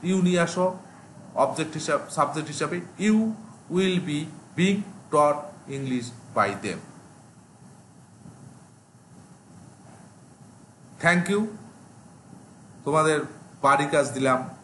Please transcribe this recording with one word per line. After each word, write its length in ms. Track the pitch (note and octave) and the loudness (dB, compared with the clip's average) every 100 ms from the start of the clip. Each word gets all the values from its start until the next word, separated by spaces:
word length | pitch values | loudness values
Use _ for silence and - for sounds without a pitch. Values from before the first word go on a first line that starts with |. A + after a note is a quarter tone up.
you 180 | E3+ F#3+ | 0 2
নিয়ে 180 | F3+ F3+ | 4 4
আসো 380 | E3 - F#3 F#3 - - - - - - | 2 2 0 -2 -14 -20 -20 -20 -10 0
অবজেক্ট 380 | C#3 - D#3 | 0 0 -6
হিসাব, 360 | D#3 D3+ C#3+ - | -6 -2 -2 -2
সাবজেক্ট 380 | - D3 D3+ D3+ | -2 -2 -2 -8
হিসাবে, 340 | D3 D3+ F3 F3 - | -6 -4 -4 -8 -2
you 340 | G3+ A3 A3 A3 - - - | 2 4 2 -4 -12 -20 -4
will 280 | F3 F#3 F3+ - | 0 2 0 -2
be 180 | D3 D#3+ - - - | -4 -6 -12 -14 0
being 240 | F#3 G3+ G3+ - - | 2 2 -4 -12 -2
taught 260 | D3+ D3 D3 - - - | 2 4 2 -4 -16 -12
English 360 | C#3 C3+ B2+ A#2 - - - | -8 -4 -4 -6 -14 -8 0
by 140 | G2+ F#2+ G#2 | 0 0 -6
them। 120 | F2 - - - - - - - - - - - - - - - - - - - - _ - - - - - - - - - - - - - - - - - - - - - | -8 -12 -20 -20 -20 -20 -20 -20 -20 -20 -20 -20 -20 -20 -20 -20 -20 -20 -20 -20 -20 _ -20 -20 -20 -20 -20 -20 -20 -20 -20 -20 -20 -20 -20 -20 -20 -20 -20 -20 -20 -20 -2
Thank 280 | E3 F3+ F3+ | 2 2 2
you। 180 | G3+ A3 - - - - - - - - - - - - - - | 0 -2 -6 -18 -20 -20 -20 -20 -20 -20 -20 -20 -20 -20 -10 0
তোমাদের 340 | D#3 D#3 D3+ C3+ - - - | 2 4 2 -2 -12 -20 0
বাড়ি 260 | C#3 C#3+ D3 | 4 4 4
কাজ 200 | D#3 C3+ | 2 0
দিলাম। 380 | B2+ C3 B2+ - - | 0 2 2 0 -12